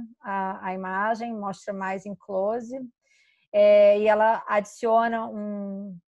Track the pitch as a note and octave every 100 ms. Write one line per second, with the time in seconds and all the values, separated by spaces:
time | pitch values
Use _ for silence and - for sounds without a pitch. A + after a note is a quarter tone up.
0 | A#3 A#3 A3 G3 F#3+ G3 F#3+ F#3 F#3 F#3+
1 | G#3+ A3+ A#3 A3 G3 F#3 - G3+ F#3+ G3
2 | G3+ G3 - F#3+ G3 A#3 A#3 C4 B3 _
3 | _ _ _ _ _ G#3 G#3 G#3 G3+ G#3
4 | G#3+ G#3+ A3 A3+ - G#3 G3+ - A#3 A3+
5 | A#3 A3+ A3+ A3 G#3 G#3 G3+ G3 G3+ F3+